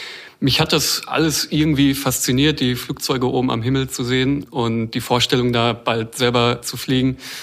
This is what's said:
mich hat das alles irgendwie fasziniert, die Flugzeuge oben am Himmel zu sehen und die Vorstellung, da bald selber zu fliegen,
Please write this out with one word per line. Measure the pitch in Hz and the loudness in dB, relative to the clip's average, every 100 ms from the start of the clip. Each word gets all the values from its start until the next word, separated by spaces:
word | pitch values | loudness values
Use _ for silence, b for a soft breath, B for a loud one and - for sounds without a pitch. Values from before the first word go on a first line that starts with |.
| B B B B | B B B B
mich | 139 - | 0 2
hat | 156 | 2
das | 160 - - - | 2 0 -4 -2
alles | 127 160 - - | 0 2 0 0
irgendwie | 143 156 139 143 | 0 2 4 2
fasziniert, | 135 131 - - 127 151 147 | 2 -2 -2 0 2 2 2
die | 123 120 | -2 -2
Flugzeuge | - 139 - 131 127 | -6 -6 -2 0 0
oben | 131 127 | 0 0
am | 117 | 0
Himmel | 120 135 131 | 0 0 -2
zu | - | -4
sehen | 120 131 131 143 | 0 2 2 0
und | - 131 117 113 113 | -4 -2 -2 -2 -2
die | 127 | -4
Vorstellung, | - 120 - 127 123 | 0 0 2 2 2
da | 120 117 | 2 2
bald | 113 123 113 110 - | 0 -2 -2 -2 0
selber | 120 123 120 123 | 2 4 2 0
zu | - 127 | -6 -8
fliegen, | - 131 131 131 B B | 0 2 2 -2 B B